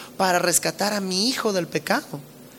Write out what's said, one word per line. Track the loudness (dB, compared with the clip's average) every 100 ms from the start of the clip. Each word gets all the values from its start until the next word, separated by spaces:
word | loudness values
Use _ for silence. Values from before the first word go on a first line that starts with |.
| -8 0
para | 2 4
rescatar | 4 2 0 0 0
a | 0
mi | 0 0 0
hijo | 0 0
del | 0 0
pecado, | -2 0 0 -2 -10 -12 -20 -20